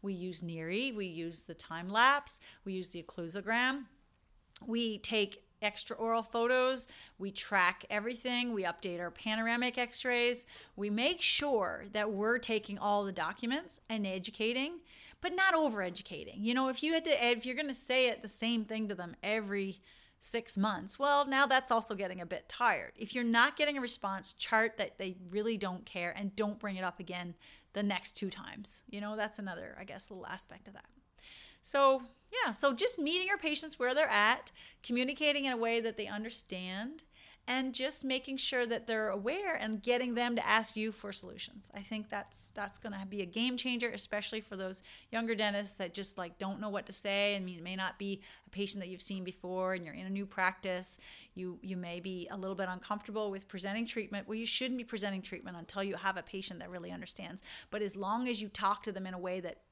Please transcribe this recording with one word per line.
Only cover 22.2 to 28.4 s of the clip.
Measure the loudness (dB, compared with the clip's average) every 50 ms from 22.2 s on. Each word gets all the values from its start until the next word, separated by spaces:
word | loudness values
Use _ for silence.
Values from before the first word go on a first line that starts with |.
a | -6 -6
bit | -6 -6 -6 _
tired. | -2 4 4 6 6 4 0 -6 -8
If | -10 -8 -4 -2
you're | 0 2
not | 6 8 8 8 8 6 4
getting | 2 2 2 0
a |
response, | 0 -2 -2 -2 -2 -2 -2 -2 -4 -8 -4
chart | -4 0 4 6 6 6 4 2 0
that | -2 -2 -2 -4
they | -6 -4 -4 -6 -10 -4
really | -2 0 0 2 0 0
don't | 0 -2 -4 -4 -8
care | -8 -4 -4 -2 -2 -2
and | -2 -4 -4 0
don't | 0 0 0 0 -2
bring | -4 -4 -4
it | -2 -2
up | -4 -4 -6
again | -10 -8 -6 -6 -6 -8 -10 _ -16 -20 -20 -20 _ _ _
the | 0
next | 2 2 2 0 -2 -4 -4
two | -2 -4 -4
times. | -4 -6